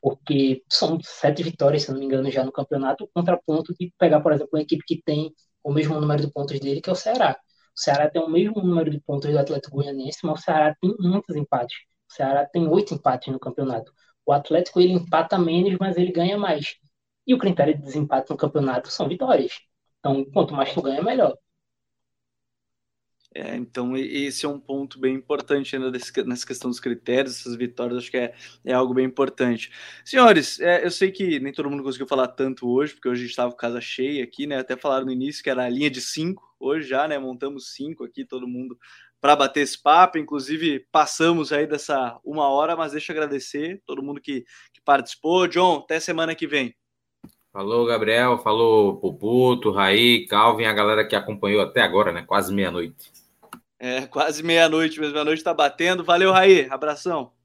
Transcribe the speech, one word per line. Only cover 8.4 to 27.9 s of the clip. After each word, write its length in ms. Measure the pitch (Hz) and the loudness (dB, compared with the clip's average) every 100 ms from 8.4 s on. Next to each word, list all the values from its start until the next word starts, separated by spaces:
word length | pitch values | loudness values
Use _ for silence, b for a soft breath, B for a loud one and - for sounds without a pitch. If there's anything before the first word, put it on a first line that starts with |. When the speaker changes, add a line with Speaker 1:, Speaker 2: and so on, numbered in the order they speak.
| 208 214 | 2 0
Speaker 1:
número 300 | 180 170 151 | 0 2 0
de 100 | 147 | -4
pontos 300 | - 143 147 | -4 -4 0
do 80 | 147 | 0
Atlético 380 | 139 143 - 139 | 0 -4 -6 -6
Goianiense, 420 | 143 139 135 - | -4 -6 -8 -8
mas 160 | 170 151 | -6 -4
o 20 | |
Ceará 320 | - 156 151 156 | 0 2 2 2
tem 140 | 185 214 | -2 0
muitos 380 | 175 190 - 151 | 0 0 -2 -6
empates. 420 | 147 131 123 - _ _ _ | -2 -2 -4 -10 _ _ _
O 20 | |
Ceará 320 | - 135 139 | -4 0 0
tem 220 | 143 175 165 | 0 0 2
oito 260 | 175 208 | 2 2
empates 400 | - - 131 - | -2 -2 -2 -4
no 60 | 131 | -10
campeonato. 540 | - - 135 117 110 _ _ _ - | -8 -6 -4 -6 -10 _ _ _ 0
O 60 | |
Atlético, 480 | 143 - 160 180 - | 0 2 0 0 4
ele 120 | 180 | 4
empata 460 | 185 175 160 165 190 | 4 0 0 0 0
menos, 380 | 170 170 190 185 | 2 2 2 0
mas 180 | 190 175 | -2 0
ele 140 | 180 | 0
ganha 260 | 170 180 208 | 2 0 0
mais. 380 | 196 156 147 - _ _ _ _ | -2 -2 -4 -12 _ _ _ _
E 80 | - | 0
o 60 | 254 | 2
critério 360 | 196 175 143 | 2 2 2
de 80 | 151 | 2
desempate 480 | 143 151 147 135 - | -2 -4 0 -2 -2
no 60 | 147 | -4
campeonato 540 | 151 151 135 123 - | -2 0 0 -2 -6
são 180 | - 147 | -6 -6
vitórias. 440 | 180 262 180 123 - _ _ _ _ | -4 2 2 2 -6 _ _ _ _
Então, 240 | 139 139 | -2 -2
quanto 300 | 139 156 143 | 0 0 0
mais 200 | 147 135 | -2 -2
tu 80 | - | -2
ganha, 200 | 139 139 | -2 -2
melhor. 320 | 196 262 180 - _ _ _ _ _ _ _ _ _ _ _ _ _ _ _ _ _ _ _ | -2 2 0 0 _ _ _ _ _ _ _ _ _ _ _ _ _ _ _ _ _ _ _
Speaker 2:
É, 220 | - - - | -14 -10 -10
então, 400 | 120 - 123 131 | -10 -6 -6 -4
e-, 300 | 135 139 139 | -6 -6 -6
esse 200 | 135 151 | -6 -8
é 20 | |
um 120 | 143 | -8
ponto 360 | - 139 139 131 | -8 -8 -8 -4
bem 200 | 131 131 | -2 -2
importante 580 | 131 147 - 143 131 | -4 -6 -2 -2 -2
ainda 160 | 135 131 | -6 -4
desse 220 | 127 123 | -6 -6
que-, 100 | - | -6
nessa 240 | 123 123 - | -4 -6 -8
questão 240 | 123 127 | -8 -8
dos 80 | 123 | -6
critérios, 640 | - 117 - 123 139 120 | -6 -6 -2 0 0 -6
essas 160 | 127 120 | -12 -8
vitórias, 420 | 123 120 123 | -8 -6 -6